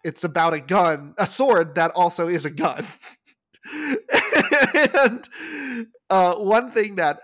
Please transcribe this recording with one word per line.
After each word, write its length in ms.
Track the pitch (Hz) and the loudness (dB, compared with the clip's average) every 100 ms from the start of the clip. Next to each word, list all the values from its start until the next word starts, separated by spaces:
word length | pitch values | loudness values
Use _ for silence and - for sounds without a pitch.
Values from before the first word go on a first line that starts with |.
It's 200 | 165 - | -10 -6
about 300 | 170 170 165 | -4 0 0
a 60 | 156 | 0
gun, 540 | 139 202 170 147 143 - | 0 2 2 0 -6 -4
a 60 | 185 | -2
sword 480 | - 269 196 165 143 | 0 4 4 2 0
that 160 | 165 | -2
also 360 | 175 175 - 170 | 2 0 0 -2
is 180 | 170 143 | -2 -4
a 40 | |
gun. 340 | 143 160 127 - | -4 -4 -4 -12
<laughs> 40 | - - _ _ _ _ _ - 302 302 339 - - - 302 285 285 262 - 285 | -14 -20 _ _ _ _ _ -16 -10 -6 -6 -2 -2 0 0 2 2 2 2 2
And, 340 | 277 254 247 - - 320 294 269 240 226 _ - | 4 2 0 -14 -18 -14 -12 -10 -10 -10 _ 0
uh, 260 | 190 180 175 | 2 4 2
one 360 | 196 220 247 | 2 2 2
thing 240 | 226 208 190 | -2 -2 0
that 240 | 156 143 | -2 -2